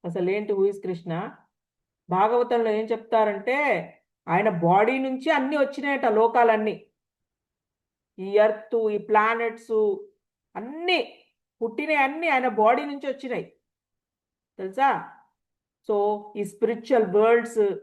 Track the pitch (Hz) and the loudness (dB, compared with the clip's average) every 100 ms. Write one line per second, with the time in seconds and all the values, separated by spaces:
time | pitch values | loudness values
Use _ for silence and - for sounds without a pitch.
0 | 175 180 180 208 208 196 196 196 185 170 | -6 -4 -2 -2 -2 0 0 0 -8 -8
1 | - 165 208 - _ _ _ _ _ _ | -6 -8 -8 -14 _ _ _ _ _ _
2 | - 180 214 240 240 240 220 214 220 226 | -4 0 2 2 0 0 0 -2 -2 -6
3 | - 226 214 196 202 269 294 180 170 _ | 0 2 2 -2 -2 -2 0 -2 -4 _
4 | _ _ - 175 214 175 170 190 220 262 | _ _ -2 0 0 0 4 4 4 0
5 | 262 262 285 294 262 302 269 277 285 277 | -4 -4 0 0 0 0 -2 -2 -4 0
6 | 240 214 226 247 233 214 214 175 _ _ | 0 2 2 4 4 2 -2 -6 _ _
7 | _ _ _ _ _ _ _ _ _ _ | _ _ _ _ _ _ _ _ _ _
8 | _ - 190 202 214 214 - 233 220 208 | _ -14 0 4 4 2 -4 -2 -2 -4
9 | 208 214 220 233 233 226 - 220 208 196 | 2 2 2 0 -4 -6 -4 0 0 -2
10 | - _ _ _ _ - 233 311 349 339 | -10 _ _ _ _ -14 -12 -8 -2 -2
11 | 233 - _ _ _ _ 226 226 302 302 | -2 -14 _ _ _ _ -6 -6 -2 0
12 | 269 311 339 269 254 208 220 254 285 277 | 0 -2 -2 0 0 2 2 2 -2 -8
13 | 277 262 254 208 - _ _ _ _ _ | -8 -8 -8 -8 -10 _ _ _ _ _
14 | _ _ _ _ _ - 190 196 269 233 | _ _ _ _ _ -14 -10 0 0 0
15 | - - _ _ _ _ _ _ - 208 | -8 -20 _ _ _ _ _ _ -4 0
16 | 208 208 208 208 208 - 220 233 - 247 | 0 -2 -8 -8 -8 -2 -2 -2 2 2
17 | 202 202 220 233 233 220 202 175 | 4 4 6 4 2 0 0 -2